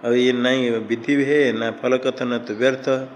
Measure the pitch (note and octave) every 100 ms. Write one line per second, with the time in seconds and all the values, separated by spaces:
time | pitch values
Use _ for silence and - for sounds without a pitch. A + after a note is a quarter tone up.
0 | A#2+ B2 B2+ B2 B2 C3 B2 A2+ G#2+ A#2
1 | A#2 C#3+ C#3 D3 C3+ A2+ A2+ A2 B2 B2+
2 | C3 B2 B2 A#2+ A#2 G#2+ C3 C3 C3+ C3
3 | C3